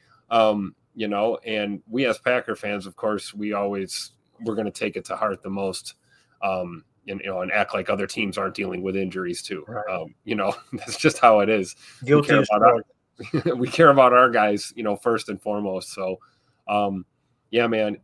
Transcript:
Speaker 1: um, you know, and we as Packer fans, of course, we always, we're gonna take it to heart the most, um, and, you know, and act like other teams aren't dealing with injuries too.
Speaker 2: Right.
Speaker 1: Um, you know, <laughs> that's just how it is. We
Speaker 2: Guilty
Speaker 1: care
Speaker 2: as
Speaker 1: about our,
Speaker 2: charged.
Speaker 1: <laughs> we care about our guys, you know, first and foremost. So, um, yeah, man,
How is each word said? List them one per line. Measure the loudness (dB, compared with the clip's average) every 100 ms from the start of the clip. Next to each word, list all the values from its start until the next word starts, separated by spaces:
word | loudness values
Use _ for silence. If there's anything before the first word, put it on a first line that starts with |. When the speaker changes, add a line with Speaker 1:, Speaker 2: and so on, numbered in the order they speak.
| _ _ _
Speaker 1:
um, | 4 4 2 -4 -10 _
you | -8 -4
know, | 0 0 -2
and | -4 -4 -4 -8 -8
we | -2 -2
as | -2
Packer | -2 -2 -4 -8
fans, | -6 -6 -8
of | -6
course, | -4 -4 -6
we | -8 -6
always, | -4 -4 -4 -6 -10 -12 _ _ _
we're | -6
gonna | -4 -4
take | -4 -6 -6
it | -10
to | -6
heart | -4 -6
the | -8
most, | -6 -4 -6 -12 -18 _ _ _ _
um, | -6 -4 -6 -12 -20 _ -12
and, | -10
you | -8
know, | -6
and | -2
act | -2 -2
like | -2 -4
other | -4 -4
teams | -4 -6 -4
aren't | -6
dealing | -6 -8 -6
with | -4 -4
injuries | -4 -6 -8 -8
too. | -10 -12 -10
Speaker 2:
Right. | -10 -8
Speaker 1:
Um, | -8 -8 -14
you | -8
know, | -4 -2 -4
<laughs> | -10
that's | -12 -10 0
just | 0 6
how | 6 6
it | 6
is. | 2 -2 -10 -20 -12
We | 2
Speaker 2:
Guilty | 2 4
Speaker 1:
care | 2
Speaker 2:
as | 2
Speaker 1:
about | 4
our, | 6 4 0 _ _ -20 -6
Speaker 2:
charged. | -2 -2 -2
Speaker 1:
<laughs> |
we | -2
care | 6 8
about | 8 8
our | 8 6
guys, | 6 2 0 -4 -6
you |
know, | -4 -2
first | 0 -2 -4
and | -8
foremost. | -6 -4 -4 -6 -8
So, | -8 -8 -8 _ _ _ _ -4
um, | -2 0 -4 -10 _ _ _ _
yeah, | 0 2
man, | 0 -2 -4